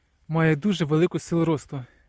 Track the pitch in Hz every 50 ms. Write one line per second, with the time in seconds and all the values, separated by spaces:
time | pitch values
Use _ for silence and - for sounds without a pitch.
0 | _ _ _ _ _ - 156 160 160 160 156 147 135 214 196 - 170 143 151 156
1 | 170 180 - 160 - - 170 170 165 160 160 135 - - - 135 120 - _ _
2 | _